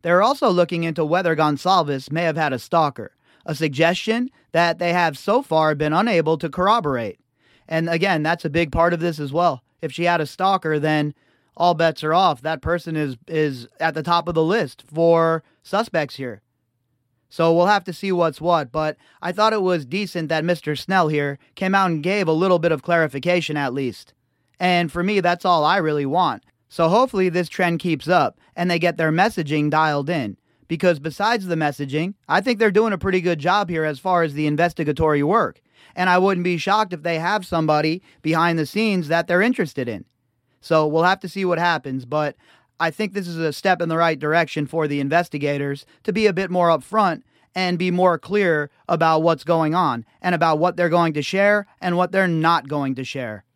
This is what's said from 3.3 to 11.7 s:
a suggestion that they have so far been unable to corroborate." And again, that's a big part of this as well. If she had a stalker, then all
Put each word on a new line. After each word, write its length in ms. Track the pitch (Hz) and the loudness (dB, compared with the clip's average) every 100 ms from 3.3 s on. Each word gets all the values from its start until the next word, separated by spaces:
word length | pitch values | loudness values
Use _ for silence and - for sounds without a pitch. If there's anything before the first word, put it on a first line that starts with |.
| _ - | _ -10
a 100 | 147 | -4
suggestion 720 | 160 135 165 180 - 226 247 _ _ | -4 2 2 2 -2 -2 -4 _ _
that 260 | 160 170 170 | 2 2 0
they 140 | 175 | 0
have 260 | 175 170 139 | 2 0 -2
so 240 | - 233 | 0 0
far 320 | 277 160 156 | 2 2 2
been 200 | 151 151 | 0 0
unable 440 | 160 226 180 156 160 | 0 2 2 2 -2
to 100 | 165 | -4
corroborate." 720 | 156 185 233 151 127 110 - _ _ _ _ - | -2 2 2 0 -4 -6 -10 _ _ _ _ -6
And 180 | 160 165 | -4 -2
again, 360 | 170 196 165 | -2 0 0
that's 220 | 151 170 165 | 0 -2 -2
a 40 | |
big 220 | 151 165 | -2 -2
part 220 | 160 170 | 2 2
of 60 | 170 | 2
this 200 | 170 156 | -4 -4
as 120 | 147 | -6
well. 320 | 151 175 131 _ _ | 0 0 0 _ _
If 120 | 160 | -10
she 100 | 147 | -2
had 180 | 170 170 | 0 0
a 40 | 147 | -2
stalker, 540 | - 190 190 160 151 | -2 0 0 0 -2
then 340 | 151 156 147 - _ _ _ - | 0 0 -2 -6 _ _ _ 0
all 180 | 175 | 0